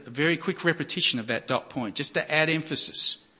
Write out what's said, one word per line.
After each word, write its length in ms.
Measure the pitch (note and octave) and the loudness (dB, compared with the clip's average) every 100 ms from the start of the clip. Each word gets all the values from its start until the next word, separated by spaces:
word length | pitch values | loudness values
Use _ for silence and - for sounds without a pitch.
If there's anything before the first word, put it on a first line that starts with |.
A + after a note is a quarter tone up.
a 60 | - | -8
very 260 | A#2+ D#3+ E3+ | 0 2 2
quick 260 | - F3 | -2 0
repetition 560 | E3+ D#3+ D3 F#3 - B2 | 2 2 0 0 2 2
of 100 | A2+ | 0
that 180 | A2+ - | -2 0
dot 240 | B2+ - | -2 -2
point, 240 | C3+ A2+ | -6 -4
just 180 | F2+ C#3 | -4 -2
to 180 | E3+ - | -2 0
add 200 | D3+ D#3 | 2 4
emphasis 680 | D#3+ D#3 C#3 - - - - - | 2 0 -2 0 0 0 0 -8